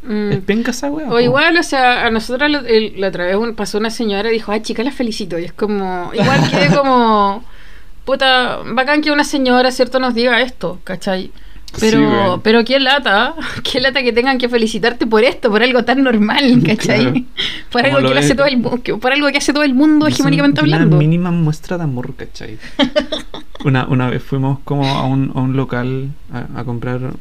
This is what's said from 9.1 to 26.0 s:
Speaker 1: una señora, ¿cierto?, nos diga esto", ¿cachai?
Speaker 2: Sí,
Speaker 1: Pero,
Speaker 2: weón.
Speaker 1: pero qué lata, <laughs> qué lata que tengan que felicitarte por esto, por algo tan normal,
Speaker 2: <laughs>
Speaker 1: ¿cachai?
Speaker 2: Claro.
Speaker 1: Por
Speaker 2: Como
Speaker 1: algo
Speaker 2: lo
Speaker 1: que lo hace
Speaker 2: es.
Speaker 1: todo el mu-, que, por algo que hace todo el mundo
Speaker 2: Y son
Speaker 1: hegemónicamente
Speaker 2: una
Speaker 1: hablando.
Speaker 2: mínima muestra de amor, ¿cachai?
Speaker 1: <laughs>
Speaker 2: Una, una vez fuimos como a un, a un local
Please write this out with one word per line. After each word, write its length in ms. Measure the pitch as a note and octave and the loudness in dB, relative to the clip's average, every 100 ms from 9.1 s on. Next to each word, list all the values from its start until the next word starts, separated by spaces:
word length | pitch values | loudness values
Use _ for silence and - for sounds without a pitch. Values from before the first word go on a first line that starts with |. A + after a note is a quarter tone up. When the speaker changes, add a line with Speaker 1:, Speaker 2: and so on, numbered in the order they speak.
Speaker 1:
una 120 | D4 | 0
señora, 460 | D4 D4 C4 B3 B3+ | 0 0 2 4 4
¿cierto?, 280 | B3 B3 C4 | 2 0 0
nos 140 | B3+ | -2
diga 260 | A3+ B3 A#3 | 0 2 2
esto", 380 | B3 - E3+ F3+ | 0 -4 -8 -8
¿cachai? 480 | - F#3 - F#3 F#3 - - - - | -10 -8 -4 -4 -6 -12 -14 -14 -12
Speaker 2:
Sí, 20 | - | -2
Speaker 1:
Pero, 200 | A3 A3 | 2 4
Speaker 2:
weón. 400 | - - G3 F3+ | 4 4 2 0
Speaker 1:
pero 240 | A3 A3+ | 2 4
qué 160 | A3 C4 | 4 2
lata, 540 | C4 C#4 A#3+ G3+ B3 D#4+ C4 | 2 2 2 2 0 -4 -8
<laughs> 120 | - | -8
qué 160 | - C#4 | -4 0
lata 240 | C4 C4+ | 0 0
que 120 | B3 | 0
tengan 240 | A3+ B3 C4 | 2 2 0
que 100 | B3 | 0
felicitarte 580 | A#3+ A3+ A3 A3 A#3+ C4 | 0 0 0 -2 0 2
por 160 | A3 | 4
esto, 280 | B3 - B3 | 4 2 0
por 120 | G#3 | 2
algo 220 | B3 B3 | 2 2
tan 180 | A3+ B3+ | 2 2
normal, 600 | C4+ A3 G#3 B3 C#4 A#3+ | 2 2 2 2 4 4
Speaker 2:
<laughs> 40 | - | 4
Speaker 1:
¿cachai? 360 | G#3+ - A3 | 0 0 2
Speaker 2:
Claro. 200 | B3 B3 - - - - - | 2 0 -4 -8 -8 -8 -6
Speaker 1:
Por 120 | A#3+ | 0
Speaker 2:
Como 140 | B3+ C#4 | 2 2
Speaker 1:
algo 40 | |
Speaker 2:
lo 80 | C4 | 2
Speaker 1:
que 60 | |
lo 60 | C4+ | 2
hace 100 | C#4+ | 2
Speaker 2:
es. 60 | C4 | 2
Speaker 1:
todo 80 | C#4 | 2
el 100 | B3+ | 2
mu-, 240 | A3 A#3+ | -2 -4
que, 120 | - | -4
por 180 | G#3 B3 | -2 0
algo 160 | C#4 D4 | 2 2
que 60 | C#4 | 0
hace 160 | - | 0
todo 120 | C#4 | 2
el 100 | D4 | 2
mundo 340 | B3 D4+ D4+ D4+ | 4 4 4 4
Speaker 2:
Y 40 | |
son 20 | B3 C#4 | 2 2
Speaker 1:
hegemónicamente 300 | C#4 C#4+ C#4+ | 4 2 2
Speaker 2:
una 140 | D4+ D#4 | 2 4
Speaker 1:
hablando. 200 | A#3 D#3 | 4 4
Speaker 2:
mínima 340 | D3+ E3+ F3+ | 4 2 0
muestra 460 | F3 D#3 D#3 - F3+ | 0 0 -2 -4 -4
de 80 | |
amor, 300 | D#3+ B2 C3 - | -4 -4 -8 -10
¿cachai? 400 | C3 - A2+ G#2+ - - C4+ C#4+ C#4+ | -12 -12 -12 -12 -14 -2 0 0 -4
Speaker 1:
<laughs> 520 | D#4 - - - - D3+ | -8 -10 -12 -12 -4 0
Speaker 2:
Una, 200 | C3 - | 0 2
una 220 | C3+ B2+ | 0 0
vez 140 | C3 | -2
fuimos 380 | - C#3 C3+ C#3 | -4 -2 -2 -4
como 220 | - C#3+ C#3 C#3 | -4 -2 0 0
a 80 | |
un, 280 | C3 C3+ C3+ | 0 0 -2
a 60 | C3+ | -2
un 140 | C3 | -2
local 540 | C3 C3 B2 B2 C3 | 0 -2 -2 -4 -4